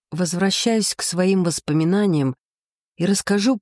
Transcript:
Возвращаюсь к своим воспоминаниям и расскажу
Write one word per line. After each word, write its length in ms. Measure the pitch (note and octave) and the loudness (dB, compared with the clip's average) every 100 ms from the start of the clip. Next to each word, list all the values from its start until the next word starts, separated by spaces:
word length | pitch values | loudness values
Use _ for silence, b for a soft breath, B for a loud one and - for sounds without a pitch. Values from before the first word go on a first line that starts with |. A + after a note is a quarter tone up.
| _ | _
Возвращаюсь 840 | D#3 F3 F3 G3 - A#3 A3+ G3+ | -4 -4 0 -2 0 0 0 0
к 80 | - | -4
своим 400 | - F3 F#3 F#3+ | -4 0 2 2
воспоминаниям 920 | F3 - - D#3 D#3+ G3 G3+ D#3 C3+ B2+ _ _ _ _ _ | 0 -2 -2 0 2 2 2 0 0 -4 _ _ _ _ _
и 120 | - F3 | -4 -2
расскажу 520 | G3 - G3+ A3 B3+ | 0 0 0 0 -2